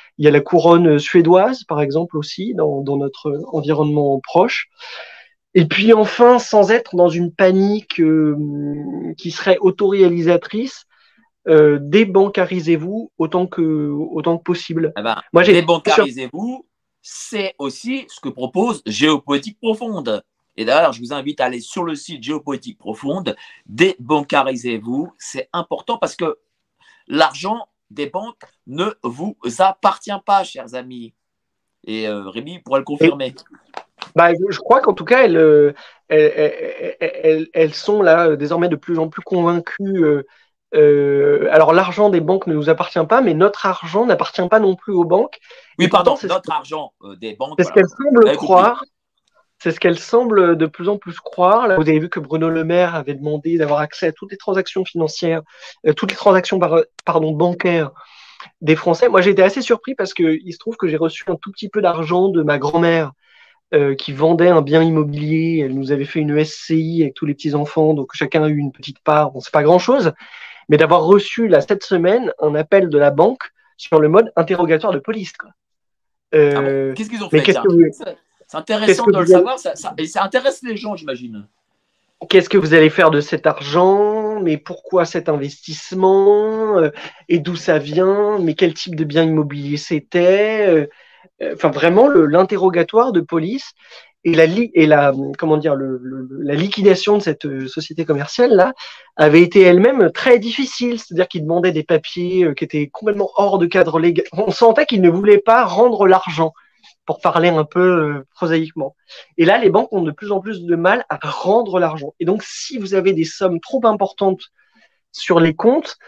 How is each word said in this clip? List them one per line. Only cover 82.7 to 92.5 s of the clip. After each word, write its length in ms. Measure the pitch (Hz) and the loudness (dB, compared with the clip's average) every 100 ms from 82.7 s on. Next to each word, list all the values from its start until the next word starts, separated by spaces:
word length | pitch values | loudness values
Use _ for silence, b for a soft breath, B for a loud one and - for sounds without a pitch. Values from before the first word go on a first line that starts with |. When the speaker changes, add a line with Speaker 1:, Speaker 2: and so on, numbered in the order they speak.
Speaker 1:
allez 160 | 160 156 | 6 6
faire 200 | 151 165 | 4 2
de 100 | 151 | 2
cet 260 | 147 160 156 | -2 -2 -2
argent ? 920 | - 143 156 185 196 208 214 214 214 | -2 -2 0 2 2 0 -2 -4 -4
Mais 160 | 180 151 | -4 -4
pourquoi 480 | - 175 - 185 | -6 -18 -4 -2
cet 240 | 165 175 170 | -2 -4 -4
investissement ? 1500 | 151 143 - - 151 - 185 190 196 196 208 214 220 220 202 | -4 -6 -12 -16 -16 -12 -2 2 4 4 2 0 -4 -2 0
Euh, 120 | 156 - B B B | 0 -2 B B B
et 100 | 170 | -4
d'où 180 | 156 165 | -2 -6
ça 220 | - 156 | -2 -2
vient ? 600 | 143 156 190 202 208 208 | -2 -2 0 0 0 -2
Mais 160 | 170 | -2
quel 200 | 151 175 | 0 0
type 200 | 156 - | -2 -8
de 100 | 165 | -6
bien 200 | 156 151 | -4 0
immobilier 520 | 165 156 147 143 143 147 | 2 0 -2 -6 -8 -8
c'était ? 920 | - 156 - 175 175 196 208 220 202 | -6 -8 -4 0 2 2 2 0 2
Euh, 180 | 160 147 b b b b - | 2 0 b b b b -12
euh, 120 | 151 | -10
enfin, 160 | - 156 | -2 -2
vraiment, 360 | 139 165 180 247 | 0 2 4 6
le, 200 | 190 156 | 6 4
l'interrogatoire 840 | 165 190 | 4 2